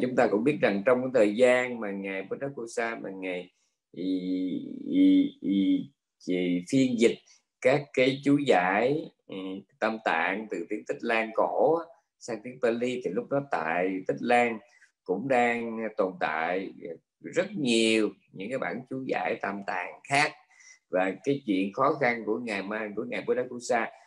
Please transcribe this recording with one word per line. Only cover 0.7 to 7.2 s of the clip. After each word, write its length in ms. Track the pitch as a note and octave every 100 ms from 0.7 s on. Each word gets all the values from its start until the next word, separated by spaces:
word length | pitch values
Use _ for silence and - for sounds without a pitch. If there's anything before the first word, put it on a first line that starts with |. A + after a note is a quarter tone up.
| G2 G2+
trong 160 | B2+
cái 80 | C3
thời 220 | B2 G#2 G#2
gian 440 | B2 B2 B2 A#2+
mà 100 | G#2
ngài 320 | G2 G2 F#2+
Buddha 260 | F#2+ A#2+ C#3 C#3
Kusa 380 | A#2 - A2+ A2+
mà 80 | F#2+
ngài, 400 | F#2+ F#2 F2+ F2+ _ _ _ _
ý, 280 | - F#2 F#2 F2+ F#2 F#2 - - - -
ý, 520 | F2+ F#2+ F#2 F#2 -
ý, 500 | - G2 F#2+ F#2 - _ _ _ -
ý, 380 | F2+ - - F3+
phiên 280 | C3+ C3 A#2+
dịch 200 | A2 -